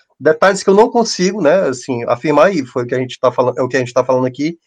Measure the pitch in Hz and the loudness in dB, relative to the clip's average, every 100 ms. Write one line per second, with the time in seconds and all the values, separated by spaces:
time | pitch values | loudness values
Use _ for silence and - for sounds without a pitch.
0 | _ _ 143 156 190 190 202 196 247 240 | _ _ 0 2 2 2 2 4 4 2
1 | 226 - 185 208 147 190 156 123 - 120 | -2 -2 -2 0 2 2 0 -4 -6 -6
2 | 117 120 156 147 185 170 131 127 120 127 | -2 -2 0 4 2 2 -4 -6 -4 -4
3 | 127 - 127 120 123 123 127 135 120 131 | -6 -2 -2 0 -2 -2 -2 -2 -2 -2
4 | 123 127 127 127 156 170 | 0 0 -2 -4 -6 -8